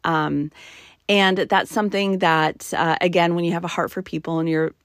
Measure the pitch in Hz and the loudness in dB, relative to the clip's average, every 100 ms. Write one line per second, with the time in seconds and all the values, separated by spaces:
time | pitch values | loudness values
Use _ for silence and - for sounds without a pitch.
0 | 170 160 151 143 151 - - - - _ | -2 0 0 -2 -4 -10 -20 -20 -20 _
1 | - 202 190 190 - 196 - 226 208 196 | 0 2 4 2 2 0 0 -2 -2 0
2 | 196 190 180 160 156 - - - 165 - | -2 0 2 2 2 -2 -6 -2 0 2
3 | 180 175 170 175 170 170 175 - 185 202 | 2 2 2 2 0 -2 -4 -4 -4 -6
4 | 180 156 165 165 165 156 160 - | -8 -8 -4 -2 0 0 -2 -6